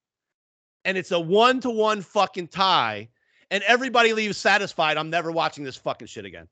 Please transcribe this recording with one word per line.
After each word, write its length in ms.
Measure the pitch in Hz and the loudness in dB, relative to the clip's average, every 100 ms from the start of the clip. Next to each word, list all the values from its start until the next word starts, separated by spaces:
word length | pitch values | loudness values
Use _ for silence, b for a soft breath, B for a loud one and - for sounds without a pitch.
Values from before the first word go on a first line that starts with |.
| _ _ _ _ _ _ _ _ | _ _ _ _ _ _ _ _
and 120 | 180 190 | -6 -6
it's 140 | - | -2
a 80 | 175 | -2
one-to-one 840 | 165 208 240 254 254 220 214 214 | 2 4 4 4 -2 0 0 -2
fucking 460 | 165 208 185 190 170 | -2 0 0 -2 -8
tie 600 | 175 190 160 117 104 113 _ _ _ - | -2 2 2 2 -4 -12 _ _ _ -6
and 120 | 196 | -2
everybody 480 | 202 240 262 240 226 | 2 2 2 2 2
leaves 240 | 220 214 - | 2 -2 -2
satisfied, 600 | 214 202 190 - 156 151 | 2 2 0 -2 0 0
I'm 140 | 160 | -2
never 200 | 165 165 | -4 -2
watching 320 | 165 151 - | -2 -2 -4
this 120 | 139 - | -12 -10
fucking 320 | 151 - 110 | -8 -8 -12
shit 160 | 113 | -16
again. 220 | 98 82 80 | -16 -16 -20